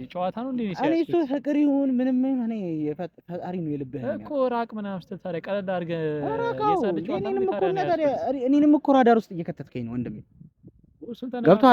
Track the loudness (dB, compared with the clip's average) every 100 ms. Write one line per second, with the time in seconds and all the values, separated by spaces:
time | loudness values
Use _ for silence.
0 | -10 -4 -4 -4 -6 -4 -4 -2 0 0
1 | 0 0 0 -2 0 2 2 2 2 2
2 | 2 2 0 0 -2 -4 -4 -4 -4 -4
3 | -8 _ -12 -10 -8 -6 -4 -6 -6 -6
4 | -6 -6 -4 -2 0 -2 -4 -8 -8 -8
5 | -10 -12 -8 -8 -4 -4 -2 -4 -4 -4
6 | -2 -2 -4 -2 -2 0 0 0 0 -2
7 | -4 -4 -2 -2 -2 0 0 0 0 0
8 | 0 0 -2 -2 2 4 6 6 6 6
9 | 8 6 2 -8 -8 -8 -10 -8 -6 -6
10 | -6 -8 -16 -20 -20 _ -20 -20 _ -20
11 | -16 -12 -8 0 4 6 8